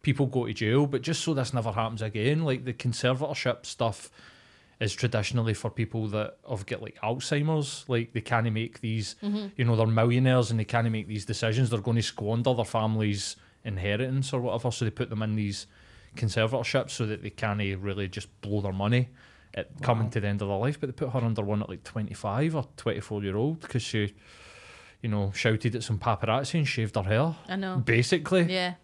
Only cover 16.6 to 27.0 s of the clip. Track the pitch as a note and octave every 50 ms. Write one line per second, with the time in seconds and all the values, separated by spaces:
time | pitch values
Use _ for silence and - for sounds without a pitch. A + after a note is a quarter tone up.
16.6 | A2+ - - C3+ A#2+ - - - A#2+ G#2+ G#2+ - - G#2 - - - A2 G#2 G#2
17.6 | G2+ G2 G2 F#2 F#2+ G2+ F#2+ G2+ G2 F#2+ - G#2+ - - - _ - G#2 G#2 G#2
18.6 | G2 G2+ F#2+ F#2+ G2 G#2 A#2+ B2 B2+ B2+ - - - - - - - _ - G2
19.6 | - - - - - - A#2+ A2+ A2 G#2+ - A#2+ G2 G2+ G2+ G2+ G#2 G2 G2+ F#2+
20.6 | A2 C3+ D3 - - C3+ B2 - A#2 B2 A2+ C3 A#2 A#2 A2+ G#2+ G2+ G2+ G#2+ G#2
21.6 | G#2 - F#2+ F2+ - - - A#2+ G#2 - - - - G#2 G2 A#2+ D3+ E3 D#3+ D#3
22.6 | B2 - - - - A#2+ - - G#2+ - G#2+ G#2 G2+ G2 F#2 G#2 A#2+ D3 D#3+ D#3+
23.6 | - - - B2 - - - A2 G#2 G2 - - - - - - - - - -
24.6 | - - - - - - - _ - A2+ G#2+ G#2 G2 G2 F#2+ - - A#2 A2 G#2+
25.6 | - A#2+ G#2 A#2+ A2 - A2 F#2+ - A#2+ A2 - - A2 G#2+ C3 C#3 C3+ - E3
26.6 | D3+ C3 - - A2 G2+ - A2+